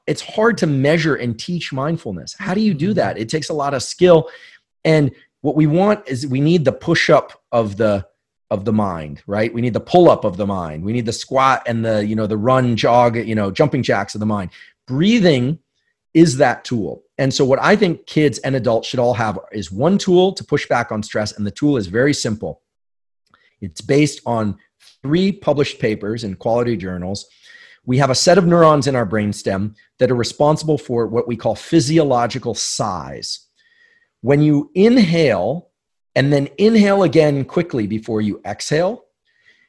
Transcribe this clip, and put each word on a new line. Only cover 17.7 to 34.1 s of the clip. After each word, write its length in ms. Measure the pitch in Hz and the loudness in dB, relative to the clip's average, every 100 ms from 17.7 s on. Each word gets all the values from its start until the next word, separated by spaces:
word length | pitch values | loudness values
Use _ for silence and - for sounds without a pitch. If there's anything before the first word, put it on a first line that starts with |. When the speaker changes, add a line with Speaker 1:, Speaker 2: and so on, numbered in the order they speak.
| 202 | 4
Speaker 1:
think 320 | 190 165 - | 2 -2 -4
kids 320 | - 147 - | 0 0 0
and 160 | 139 135 | -4 -2
adults 320 | 120 113 - | 0 -2 -2
should 120 | 120 | -2
all 140 | 120 | 0
have 240 | 113 110 92 - | 0 -2 -4 -8
is 200 | 104 98 | -10 -8
one 260 | 95 151 196 | -2 2 2
tool 340 | - 180 185 | 4 4 4
to 100 | 190 | 0
push 240 | - 143 - | -4 -4 -2
back 240 | 127 117 | -2 -2
on 120 | 110 | -6
stress. 280 | 104 117 107 - | -6 -4 -6 -6
And 80 | 101 | -8
the 60 | |
tool 260 | - 147 139 | -2 0 0
is 80 | 92 | -2
very 260 | 104 139 | 0 0
simple. 480 | 139 127 107 87 76 _ _ _ _ _ _ _ _ _ - | 0 -4 -6 -8 -12 _ _ _ _ _ _ _ _ _ -16
It's 200 | 98 - | -16 -12
based 400 | 107 139 151 - - | 0 2 2 0 -4
on 320 | 117 107 98 _ _ _ _ | -2 -2 -6 _ _ _ _
three 280 | 135 160 196 | -2 0 0
published 460 | 196 - 143 139 - | -2 -2 0 -2 -2
papers 440 | 120 107 101 113 | -4 -4 -6 -6
in 120 | 110 92 | -8 -6
quality 420 | 120 117 120 113 | -2 -2 -2 -4
journals. 480 | 92 90 90 101 - _ - - - _ - | -6 -8 -8 -8 -12 _ -20 -20 -20 _ -4
We 120 | 123 | 0
have 120 | 139 | 2
a 60 | 127 | 2
set 220 | - 180 | 4 4
of 80 | 170 | 6
neurons 400 | 170 160 151 139 | 6 6 6 2
in 80 | 131 | 0
our 100 | 110 | -2
brainstem 720 | 107 104 101 - 95 104 - _ - | -2 -2 -4 -4 -4 -4 -10 _ 0
that 100 | 127 | 0
are 40 | 123 | 2
responsible 640 | 117 - 147 156 156 147 | -2 0 2 2 0 -2
for 300 | - 120 113 | -2 -4 -2
what 200 | 117 120 | -2 -4
we 80 | 117 | -4
call 200 | 120 107 | -4 -6
physiological 1000 | - 165 135 160 147 123 120 123 120 107 | 0 2 4 2 2 2 0 -4 -6 -6
size. 920 | - - 117 90 67 64 - - _ _ _ _ _ _ _ | -6 -4 -4 -6 -10 -12 -12 -14 _ _ _ _ _ _ _